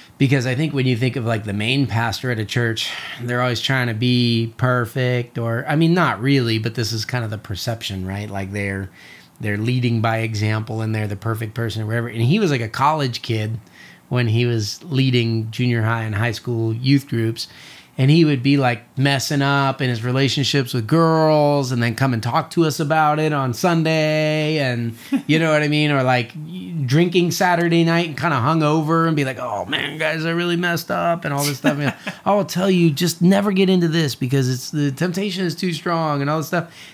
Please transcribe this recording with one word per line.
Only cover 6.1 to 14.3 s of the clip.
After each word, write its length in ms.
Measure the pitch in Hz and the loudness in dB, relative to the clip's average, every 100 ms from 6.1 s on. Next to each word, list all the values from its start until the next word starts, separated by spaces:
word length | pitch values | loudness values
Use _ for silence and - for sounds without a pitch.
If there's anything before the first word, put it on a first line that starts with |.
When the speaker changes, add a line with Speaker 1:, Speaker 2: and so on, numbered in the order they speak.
| 101 | 0
Speaker 1:
really, 360 | 127 139 117 110 | 2 2 2 0
but 180 | 113 113 | -2 -4
this 160 | 107 | -4
is 120 | 113 | -4
kind 200 | 107 127 | -4 -4
of 60 | 113 | -4
the 80 | 107 | -8
perception, 680 | - 95 - 110 - 98 92 | -8 -8 -6 -6 -6 -8 -6
right? 240 | 98 107 | -6 -6
Like, 220 | 98 95 | -8 -6
they're, 380 | 101 101 98 95 - - - - - | -6 -4 -4 -8 -12 -20 -20 -20 -8
they're 180 | 107 104 | -4 -2
leading 420 | 113 127 123 113 | -2 0 0 0
by 160 | 113 113 | 0 0
example 640 | 113 107 107 110 107 110 | -2 -2 -2 -2 -4 -4
and 120 | 110 | -4
they're 140 | 110 107 | -2 -4
the 80 | 101 | -4
perfect 380 | 113 110 113 | -4 -4 -6
person 280 | 110 113 107 | -6 -6 -4
or 40 | 107 | -4
whatever. 200 | 117 117 | -4 -4
And 140 | 113 | 0
he 160 | 117 196 | 2 2
was, 140 | 196 | 2
like, 80 | 135 | 0
a 80 | 113 | -2
college 540 | - 139 156 135 117 | 0 0 2 -2 -4
kid 360 | - 113 107 113 - - - - - | -4 -4 -4 -6 -10 -20 -20 -20 -4
when 200 | 123 | 0
he 180 | 120 | 2